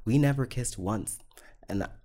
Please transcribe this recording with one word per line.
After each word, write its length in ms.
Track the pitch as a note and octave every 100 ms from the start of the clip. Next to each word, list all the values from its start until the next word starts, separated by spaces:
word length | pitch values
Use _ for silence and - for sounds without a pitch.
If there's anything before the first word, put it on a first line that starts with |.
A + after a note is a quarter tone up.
we 140 | - C#3
never 280 | C#3+ C#3 B2+
kissed 320 | - A#2+ -
once. 400 | F#2 G#2+ - - - - - - -
And 180 | G2 - -